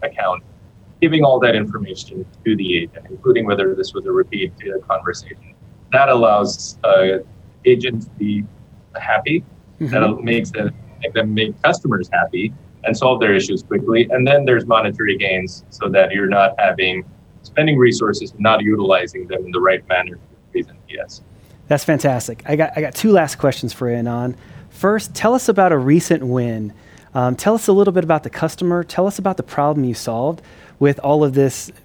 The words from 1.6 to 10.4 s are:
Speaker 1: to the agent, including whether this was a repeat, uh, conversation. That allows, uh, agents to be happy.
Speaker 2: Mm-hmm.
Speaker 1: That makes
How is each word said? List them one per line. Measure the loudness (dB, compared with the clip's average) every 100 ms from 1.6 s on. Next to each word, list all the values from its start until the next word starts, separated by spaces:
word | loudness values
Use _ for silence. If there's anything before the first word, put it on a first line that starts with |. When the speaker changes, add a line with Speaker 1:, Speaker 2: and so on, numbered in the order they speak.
| -2 -6 -10 -12 -14 -14 -14 -6
Speaker 1:
to | -2 -2
the | 0 -4
agent, | -4 -12 -18
including | -4 2 2 2
whether | 0 0 -2
this | -6
was | -6 -4
a |
repeat, | -2 -2 -4 -8 -8 -10
uh, | -8 -4
conversation. | -4 -4 -10 -12 -20 -20 _ -20 -20 -2
That | 2 4
allows, | 4 4 2 0 -6 -12 -4
uh, | 4 4 4 0 -6 -20 -20 -2 2
agents | 4 2 -6 -8
to | -6
be | -4 -2 -6 -12 -20 -20 -18 -10
happy. | -2 -2 0 -4 -4 -18 -20 -8
Speaker 2:
Mm-hmm. | -2
Speaker 1:
That | 0 0 0
makes | -2 -2